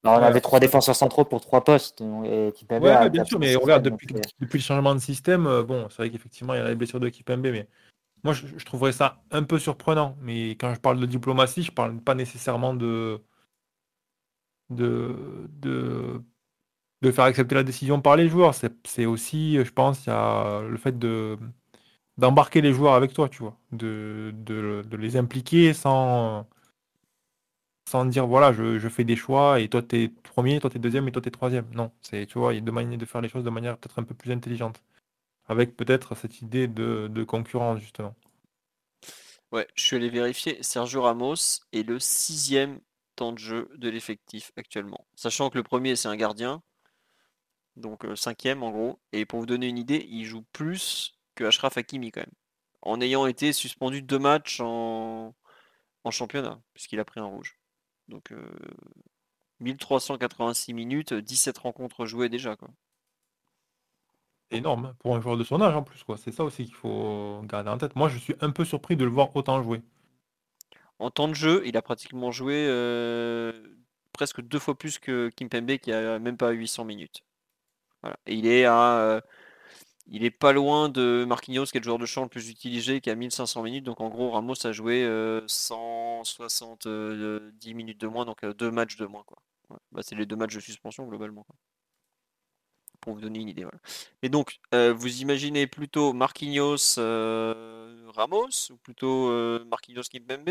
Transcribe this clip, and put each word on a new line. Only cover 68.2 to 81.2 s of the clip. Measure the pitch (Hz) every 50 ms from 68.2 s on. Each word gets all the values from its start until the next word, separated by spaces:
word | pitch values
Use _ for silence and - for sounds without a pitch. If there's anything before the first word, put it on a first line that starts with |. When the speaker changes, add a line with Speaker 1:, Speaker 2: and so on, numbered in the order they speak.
| - - 147 -
Speaker 2:
un | - 147
peu | 139 - 170
surpris | - - 143 - - 175
de | 147 127
le | 123
voir | 117 135 139 139 -
autant | 143 135 - 131 135
jouer. | 123 113 117 113 117 _ _ _ _ _ _ _ _ _ _ _ _ _ _ _ - _ - - _ _ _ _
Speaker 3:
En | 110 123
temps | _ - 147
de | 156 156
jeu, | 143 156 156 170 196 190
il | 120 117
a | 139
pratiquement | - - 123 - - - - 127 123 123
joué, | 120 120 127 135 143 147 151 143
euh, | 127 123 120 120 120 120 120 117 117 117 117 117 117 117 117 113 113 113 110 104 104 _ _ _ _ _ _ _ _
presque | - 143 135 - -
deux | 120 117 -
fois | 156 - - 139
plus | - - 156 147 -
que | - - 131 123 120 120 -
Kimpembe, | - 131 117 - 120 120 120 139 131
qui | - 123
a | 110 110 110 113 113 110
même | 113 120 123
pas | 120 127 117
huit | 117 117 113 113
cents | - - 117
minutes. | 110 104 101 80 - _ - _ _ _ _ _ _ _ _ _ _ _ _ _ _ _ _
Voilà. | - 104 - - _
Et | - 104
il | 110 110
est | 113 120 127 127
à... | 120 117 117 120 120 120 117
Euh... | 110 110 110 110 - _ _ - - - _ _ _ - - - - _ _ _ _
Il | - - 107 113
est | 120
pas | - _ - 143 139
loin | 143 143 143 147 151 151
de | 147 131 131 127 120 120 123